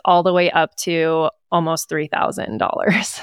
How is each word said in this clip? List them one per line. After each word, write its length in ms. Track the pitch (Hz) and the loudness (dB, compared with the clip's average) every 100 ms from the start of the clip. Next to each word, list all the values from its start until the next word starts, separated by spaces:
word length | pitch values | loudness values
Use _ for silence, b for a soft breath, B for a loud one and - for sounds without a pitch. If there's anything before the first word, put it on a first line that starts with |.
| - | 2
all 180 | 175 | 4
the 80 | 185 | 4
way 180 | 180 175 | 2 2
up 260 | 165 156 - | 2 0 -2
to 520 | - 165 160 160 156 - _ | -4 0 0 0 0 -4 _
almost 380 | 175 160 165 - | -2 0 -4 -4
three 180 | 156 151 | -6 -4
thousand 520 | - - - - - | -2 -2 -4 -8 -4
dollars. 600 | - - - 185 196 - | -4 -2 0 0 -2 -10